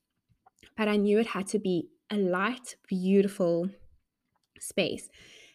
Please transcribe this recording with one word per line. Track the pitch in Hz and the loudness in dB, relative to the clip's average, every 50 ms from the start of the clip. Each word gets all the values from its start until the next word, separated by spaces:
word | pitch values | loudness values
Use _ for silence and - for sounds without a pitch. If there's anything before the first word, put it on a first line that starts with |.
| _ _ _ _ _ _ _ _ _ - _ _ - - _ | _ _ _ _ _ _ _ _ _ -20 _ _ -20 -16 _
but | - 214 | -2 0
I | 214 208 | 2 2
knew | 208 202 208 202 214 | 2 4 4 4 2
it | 233 | 2
had | - - 185 196 - | 0 -4 -6 -4 -2
to | - 208 | -4 -2
be | 202 185 180 165 - - _ _ _ - | 0 0 -2 -2 -2 -6 _ _ _ -6
a | 214 | -2
light, | 208 196 180 180 185 196 220 247 247 - - - _ _ - | -2 0 0 0 0 -2 -2 -4 -6 -12 -20 -20 _ _ -6
beautiful | 196 185 180 190 196 196 196 202 - - 185 170 170 170 175 190 196 - - - - _ _ _ _ _ _ _ _ _ _ _ _ - | -4 -2 2 4 4 4 4 2 0 0 0 0 2 0 -2 -4 -6 -12 -20 -20 -20 _ _ _ _ _ _ _ _ _ _ _ _ -16
space, | - - - - 165 - - - - - _ - - - - - - - | -16 -6 -2 -2 -2 -2 -4 -8 -14 -20 _ -20 -20 -20 -20 -20 -20 -20